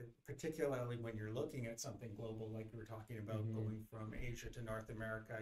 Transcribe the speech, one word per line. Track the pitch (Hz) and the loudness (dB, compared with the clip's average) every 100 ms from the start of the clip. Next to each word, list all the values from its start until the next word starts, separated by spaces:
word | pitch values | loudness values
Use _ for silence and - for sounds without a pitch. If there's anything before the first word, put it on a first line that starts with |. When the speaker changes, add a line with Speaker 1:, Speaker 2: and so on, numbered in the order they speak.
| 120 - - | -12 -10 -8
Speaker 1:
particularly | 120 160 160 143 127 120 120 | -2 0 4 4 6 2 0
when | 117 110 | 0 0
you're | 107 | 0
looking | 120 151 143 117 | 2 2 0 -2
at | 117 | -2
something | 117 104 117 101 | -4 -4 -6 -2
global, | 113 110 110 | -2 -2 -2
like | 110 110 | -2 -4
we | 117 | -6
were | |
talking | 107 110 107 117 | -6 -6 -4 -4
about, | 107 110 | 2 4
Speaker 2:
Mm-hmm. | 110 | 4
Speaker 1:
going | 110 107 110 - | 4 2 0 -4
from | 110 110 | -4 -2
Asia | - 120 120 113 | 0 0 0 -2
to | 123 | -2
North | 113 110 110 | 0 0 -2
America, | 110 110 110 110 113 | -2 0 0 -2 -4